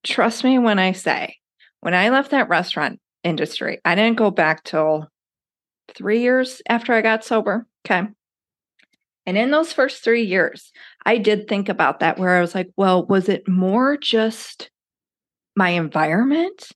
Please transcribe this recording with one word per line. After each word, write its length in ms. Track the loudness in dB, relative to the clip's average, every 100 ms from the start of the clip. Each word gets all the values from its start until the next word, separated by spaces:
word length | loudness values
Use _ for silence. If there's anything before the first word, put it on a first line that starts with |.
Trust 380 | -4 0 0 0
me 160 | 2 2
when 200 | 2 2
I 140 | 0
say, 440 | -2 -4 -4 -6 -14 _ _ _ _
when 120 | -2
I 160 | 0 2
left 220 | 2 0
that 180 | -2 2
restaurant 500 | 0 -2 -6 -6 -8 _ _
industry, 540 | -4 -4 -6 -6 -8 -4
I 100 | 0
didn't 220 | 2 2 2
go 140 | 0
back 340 | 2 0 -2
till 460 | -4 -2 0 -2 -6 _ _ _ _ _ _ _ -20
three 260 | -10 -2 0
years 420 | 2 0 -2 -8 -2
after 240 | -2 2
I 100 | 0
got 220 | 2 -2
sober. 420 | 0 -2 0 -4 -6 _ -2
Okay. 220 | -2 -2 -10 _ _ _ _ _ _ _ _ _ _ -2
And 100 | 0
in 140 | 2
those 220 | 2 0
first 300 | 0 -2 0
three 200 | 0 0
years, 500 | 2 0 0 -4 -20 -20 -20 _
I 140 | 0 2
did 300 | 2 0 -2
think 200 | -4 -2
about 320 | 0 0 2
that 180 | -2 0
where 180 | 2 2
I 40 |
was 140 | 2
like, 160 | -4 -6 0
"Well, 280 | 2 2 2
was 220 | 0 0
it 180 | -2 0
more 500 | 0 2 2 0 -2
just 760 | -2 0 0 -4 -18 -20 -20 _ _ _ _ _ _ _ _
my 160 | -2 0
environment? 1000 | 0 -2 -2 0 2 2 0 -2 -6 -20